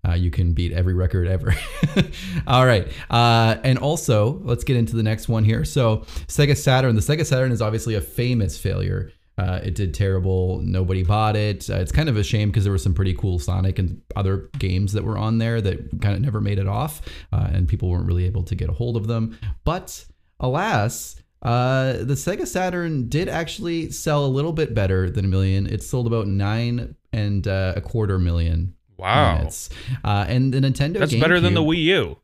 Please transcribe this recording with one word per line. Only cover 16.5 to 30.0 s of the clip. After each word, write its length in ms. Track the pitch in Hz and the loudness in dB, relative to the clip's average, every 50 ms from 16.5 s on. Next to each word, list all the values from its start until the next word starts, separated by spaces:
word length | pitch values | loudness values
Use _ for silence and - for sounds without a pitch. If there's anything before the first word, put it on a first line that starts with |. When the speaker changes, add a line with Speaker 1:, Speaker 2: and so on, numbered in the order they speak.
| 104 101 | 0 0
Speaker 1:
it 100 | 98 95 | 0 -2
off, 320 | 101 113 143 151 151 - - - - - - - | -2 -2 -4 -4 -6 -10 -14 -14 -14 -16 -10 -4
uh, 160 | - 95 95 92 | -2 0 0 2
and 160 | - 92 92 | 2 2 2
people 220 | 92 - - - 90 | 2 0 0 0 0
weren't 180 | 90 85 - | 0 0 0
really 200 | 90 87 90 90 | 0 0 0 0
able 160 | 90 95 98 | 0 -2 -2
to 120 | 85 - - | -4 -4 -4
get 140 | 90 113 - | -4 -2 -4
a 40 | |
hold 240 | - - 120 120 117 | -2 -2 -2 -2 -2
of 100 | 113 101 | -4 -2
them. 320 | 110 117 113 113 113 - - - - - - _ | -2 -2 -2 -2 -4 -6 -8 -8 -8 -8 -2 _
But 400 | 151 165 190 185 - - - - - - _ _ _ _ _ | -2 -2 -2 -6 -10 -16 -18 -18 -20 -20 _ _ _ _ _
alas, 760 | - 127 127 160 196 226 185 120 101 117 - - - - - - - _ _ _ | -4 -2 -2 -2 -2 0 0 0 0 0 -2 -6 -12 -14 -16 -20 -20 _ _ _
uh, 540 | - 120 120 123 123 127 131 131 131 135 123 | -2 0 0 2 2 2 2 2 2 0 -2
the 200 | 113 - 127 143 | -2 -2 -2 -4
Sega 320 | 139 - 175 196 220 370 | -2 -2 -4 -4 -4 -6
Saturn 640 | - - 185 185 185 175 175 170 165 160 135 120 110 | -4 -2 -2 -2 -2 -2 -4 -4 -2 -2 -4 -2 -2
did 200 | 139 151 185 - | -2 -2 -2 -2
actually 640 | - 160 170 156 - - - 175 170 165 156 - | -4 -4 -4 -6 -8 -8 -6 -4 -4 -4 -4 -6
sell 360 | - - - 165 147 147 143 | -10 -6 -2 0 0 2 2
a 20 | 135 | 2
little 240 | 131 135 147 165 | 0 0 0 -2
bit 220 | 160 160 156 - 110 | 0 -2 -2 0 0
better 360 | 107 98 92 95 92 92 90 | 0 2 2 2 2 0 0
than 140 | - 104 92 | 0 0 0
a 40 | 95 | 2
million. 380 | 95 95 95 95 95 98 98 | 2 2 2 2 2 2 0
It 160 | 92 104 101 | -2 -4 -6
sold 240 | - - - 127 120 | -4 -4 -4 -2 0
about 200 | 113 117 117 101 101 | 0 0 0 0 0
nine 680 | 98 98 98 101 107 117 117 120 120 123 117 - - _ _ _ | 0 0 0 0 0 -2 -2 -2 -2 -4 -6 -8 -12 _ _ _
and, 360 | - 110 104 101 101 98 87 101 | -4 -2 -2 0 0 0 0 0
uh, 240 | 95 95 95 92 - | 0 0 0 0 -2
a 60 | - | -4
quarter 380 | - - - 113 107 101 98 92 | -6 -4 -2 -2 0 0 2 2
million 560 | 87 85 85 85 82 85 82 82 87 90 - _ _ _ _ 90 | 2 2 2 2 2 2 2 0 0 -2 -6 _ _ _ _ -6
Speaker 2:
Wow. 400 | 92 92 113 143 147 110 85 76 | 0 2 4 6 6 6 4 2
Speaker 1:
units. 320 | - 71 - - - - - - - - 131 - | 0 -2 -4 -10 -12 -12 -14 -12 -8 -8 -8 -4